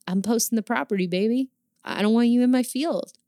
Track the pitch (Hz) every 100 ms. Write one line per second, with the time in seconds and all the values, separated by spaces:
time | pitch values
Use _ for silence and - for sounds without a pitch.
0 | - 185 196 233 - 226 - 226 143 196
1 | 185 180 214 247 269 _ _ _ - -
2 | 208 226 240 240 247 254 247 254 320 -
3 | - -